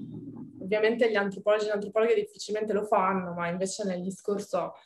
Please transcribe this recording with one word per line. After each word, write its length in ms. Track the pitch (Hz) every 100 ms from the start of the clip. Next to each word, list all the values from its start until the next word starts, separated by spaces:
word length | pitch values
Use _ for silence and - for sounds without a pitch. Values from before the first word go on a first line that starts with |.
| - - - - - - 185
ovviamente 400 | 214 214 226 233
gli 60 | 202
antropologi 500 | 202 196 208 214 214
e 20 |
le 40 |
antropologhe 420 | 208 202 220 226 214
difficilmente 580 | 202 - - 208 214
lo 100 | 202
fanno, 500 | 214 208 190 190 180
ma 140 | 170 170
invece 360 | 180 190 - 202
nel 160 | 180
discorso 720 | 180 185 - 196 - 185 160 -